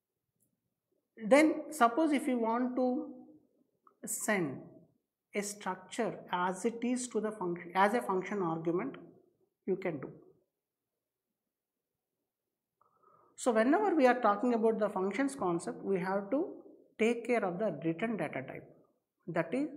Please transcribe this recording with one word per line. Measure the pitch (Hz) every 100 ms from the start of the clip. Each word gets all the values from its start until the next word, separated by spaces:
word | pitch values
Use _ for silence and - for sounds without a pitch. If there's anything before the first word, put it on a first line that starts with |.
| _ _ _ _ _ _ _ _ _ _ _ - 220
Then | 269 311 339 -
suppose | - 233 254 320
if | 285 -
you | 247
want | 220 233 254 254
to | 254 247 - - - - _ _ _ _ _ _
send | 147 - - 202 156 131 - - _ _ _ _ _ 214
a |
structure | 196 - - 185 - - 180 165 -
as | 180 180 180
it | 233 226
is | 240 247 -
to | 220
the | 214
function, | 214 180 170 -
as | 185 202
a | 240
function | 233 190 180 208
argument | 175 165 165 170 254 - - - _ _ _ _ -
you | 180
can | 185 151
do. | 135 - - _ _ _ _ _ _ _ _ _ _ _ _ _ _ _ _ _ _ _ _ _ _ _ _ _ _ _ _ _ _ -
So | -
whenever | 220 226 339 427
we | 330 254
are | 247
talking | 220 202 254
about | 233 226 208
the | 202
functions | 202 190 202 277
concept, | - 185 170 170 165
we | 196 190
have | 185 196 202
to | 269 381 - - - _ -
take | 220 233 -
care | 240
of | 196 175
the | 214 156
return | 165 165 226 214
data | 151 135
type. | 131 - - - _ _ _ _ -
That | 170 160
is, | 247 294